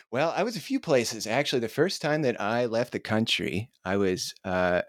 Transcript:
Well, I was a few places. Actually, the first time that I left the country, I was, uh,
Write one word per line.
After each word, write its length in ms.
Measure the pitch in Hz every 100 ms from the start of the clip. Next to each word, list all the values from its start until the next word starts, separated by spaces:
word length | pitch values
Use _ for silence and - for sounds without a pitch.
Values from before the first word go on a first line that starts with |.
| -
Well, 220 | 117 160 131
I 60 |
was 140 | 208 220
a 40 |
few 200 | - 139
places. 460 | - 135 113 110 104
Actually, 340 | 117 143 139
the 80 | 113
first 340 | - 170 -
time 200 | 160 151
that 180 | 139 117
I 260 | 101 117 123
left 260 | 113 123
the 80 | 107
country, 720 | - 110 113 - 85 80 117 _
I 120 | 90 98
was, 380 | 98 90 - -
uh, 380 | 98 92 90 90